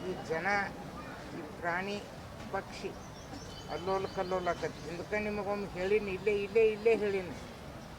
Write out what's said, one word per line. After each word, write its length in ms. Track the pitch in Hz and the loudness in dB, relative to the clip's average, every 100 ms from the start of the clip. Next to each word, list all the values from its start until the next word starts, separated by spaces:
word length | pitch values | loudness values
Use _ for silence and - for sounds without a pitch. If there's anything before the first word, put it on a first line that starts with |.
| 180 | -4
ಈ 40 | 180 - | -4 -2
ಜನ, 180 | 160 180 202 196 - - - - - - 170 | 0 2 2 2 -4 -10 -8 -8 -10 -8 -8
ಈ 40 | 156 - | -8 -4
ಪ್ರಾಣಿ, 440 | 170 175 190 202 196 - - - - | -2 0 0 -4 -6 -10 -10 -10 -4
ಪಕ್ಷಿ 380 | 196 - - 196 - - - - - - - - | -4 -4 -6 -6 -6 -10 -12 -12 -10 -10 -10 -6
ಅಲ್ಲೋಲ 340 | 156 180 190 196 - | -4 2 2 2 0
ಕಲ್ಲೋಲ 320 | 180 185 175 | 0 2 2
ಆಕತಿ. 420 | 165 160 - 147 | 2 0 -4 -6
ಹಿಂದಕ್ಕೆ 300 | 170 - 214 | -6 -2 0
ನಿಮಗೊಮ್ಮೆ 480 | 208 208 196 202 196 | 0 0 0 0 -2
ಹೇಳೀನಿ, 440 | 175 185 214 202 | -2 4 4 4
ಇಲ್ಲೇ, 200 | 185 196 | 0 2
ಇಲ್ಲೇ, 360 | 202 202 214 220 | 2 4 8 8
ಇಲ್ಲೇ 280 | 208 220 220 | 8 6 6
ಹೇಳೀನಿ, 400 | 208 196 175 - - - - - - | 6 2 0 -6 -10 -12 -12 -12 -12